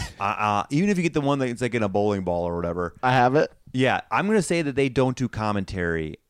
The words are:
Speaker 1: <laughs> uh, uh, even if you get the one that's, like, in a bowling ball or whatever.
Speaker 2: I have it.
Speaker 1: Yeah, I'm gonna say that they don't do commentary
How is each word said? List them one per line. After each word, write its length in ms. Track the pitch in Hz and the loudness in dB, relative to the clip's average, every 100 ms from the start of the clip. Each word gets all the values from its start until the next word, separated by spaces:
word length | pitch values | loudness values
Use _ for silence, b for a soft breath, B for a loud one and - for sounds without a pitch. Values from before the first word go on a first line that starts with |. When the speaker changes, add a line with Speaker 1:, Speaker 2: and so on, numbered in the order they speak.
Speaker 1:
<laughs> 160 | - - | 2 -4
uh, 20 | |
uh, 420 | 101 104 104 101 - | -4 0 0 0 0
even 220 | 143 202 | 0 0
if 80 | 185 | 0
you 40 | |
get 120 | 170 | 0
the 80 | 151 | 0
one 160 | 139 143 | 0 0
that's, 240 | 131 120 | -2 -2
like, 120 | 123 | -2
in 80 | 117 | 0
a 60 | 104 | 0
bowling 340 | 101 104 101 | 0 0 0
ball 240 | 90 87 85 | -2 -2 -2
or 80 | |
whatever. 400 | 85 85 85 85 - | -2 -4 -4 -6 -2
Speaker 2:
I 100 | 127 | 2
have 220 | 127 123 | 4 4
it. 160 | 143 - - - | 4 0 -4 -8
Speaker 1:
Yeah, 300 | 127 127 98 - | 0 2 0 0
I'm 160 | 117 190 | 0 2
gonna 160 | 220 | 2
say 180 | 170 170 | 2 0
that 140 | 147 | 0
they 160 | 131 135 | 0 0
don't 260 | 123 131 123 | 2 0 0
do 100 | 123 | -4
commentary 920 | 110 107 104 95 98 85 82 78 - | -2 -2 -2 -2 -2 -2 -2 -4 -10